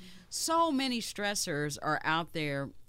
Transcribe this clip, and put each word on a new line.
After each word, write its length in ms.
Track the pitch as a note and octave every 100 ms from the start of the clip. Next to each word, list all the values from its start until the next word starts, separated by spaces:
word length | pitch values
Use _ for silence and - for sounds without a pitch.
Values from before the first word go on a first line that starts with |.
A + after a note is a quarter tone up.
| - - -
So 420 | - - E4 E4
many 280 | C4+ C4+ A#3+
stressors 760 | - - G3+ G#3 - D3 D3 C#3+
are 200 | - D3+
out 280 | - D#3+ E3
there, 380 | E3 D3+ C#3 C#3 -